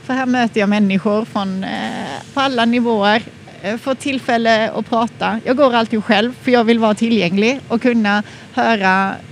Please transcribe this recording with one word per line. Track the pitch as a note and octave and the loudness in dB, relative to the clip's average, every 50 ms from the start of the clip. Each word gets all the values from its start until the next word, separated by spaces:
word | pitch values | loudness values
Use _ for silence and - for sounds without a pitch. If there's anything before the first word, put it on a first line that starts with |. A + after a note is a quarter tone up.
| - | -6
För | - B3+ | -4 -4
här | C4 C4 | -2 0
möter | B3+ B3 B3+ A#3+ A3+ - A3+ | 0 2 2 0 0 0 0
jag | G3+ G3 | 0 2
människor | G#3 G#3 G#3 G3 F#3+ F#3+ - A3+ G#3 G#3+ A3+ | 2 2 2 2 2 2 0 2 0 0 -2
från, | A3+ - G#3+ G3 F#3+ F#3+ F#3+ F#3+ | -2 -4 -6 -4 -4 -6 -6 -6
eh, | - - - A3 A3 G#3 F#3 - - C#3 - - - - | -6 -6 -6 -6 -8 -8 -8 -8 -8 -10 -12 -14 -8 -4
på | - | -2
alla | C4 C#4 C4 A#3+ A3+ | -2 0 2 2 2
nivåer. | A#3 A#3 B3 A#3 A#3 A#3 G#3+ G3 G#3 G#3 A#3 - - - - - - - - - | 2 2 2 2 0 0 2 2 2 2 2 0 -6 -18 -20 -20 -20 -20 -10 -8
Eh, | F3+ G#3+ A#3+ | -6 -6 -6
får | - C#4 C4+ | -4 -6 -6
tillfälle | B3+ - C#4+ C4+ C4 - - A#3+ A#3 A#3 A3+ A3+ G#3+ A3 A3 | -4 -4 -4 -4 -4 -2 0 0 0 2 2 2 2 2 -2
att | - - A3+ - | -2 -6 -6 -2
prata. | - A3+ A#3 A3+ - - - F#3 G3 A3+ - | -2 -2 -2 -2 -4 -4 -4 -2 -2 -4 -2
Jag | - C4 B3+ | -2 2 2
går | D4 B3+ A#3+ | 2 4 4
alltid | A#3 A3+ A3+ - G#3+ G3+ | 2 0 0 -2 -4 0
själv, | - A3+ G3 G#3+ A#3+ B3+ - | 2 2 2 2 0 -4 -4
för | - C4 | -2 2
jag | B3 A#3+ A3+ | 2 2 4
vill | A3 A#3 A#3 | 4 2 2
vara | A3+ G#3+ G#3+ | 2 0 0
tillgänglig | - A3+ A3+ A#3 G#3+ F#3 F3 F#3 G3 G#3 A3+ C4 C#4 - - | 0 0 0 2 2 2 0 0 2 2 0 0 -2 -4 -4
och | A#3 A#3 | -4 0
kunna | - B3+ A#3+ A#3 A3 G#3 G3+ G#3 G#3 - - - - - - | 0 2 2 2 2 2 0 0 -2 -4 -12 -20 -20 -8 -4
höra | - A#3+ A3+ A3+ G#3 G3 F#3+ F#3 F#3+ G3 G3 - - - - | -2 0 2 2 2 2 2 2 2 0 -2 -4 -8 -14 -18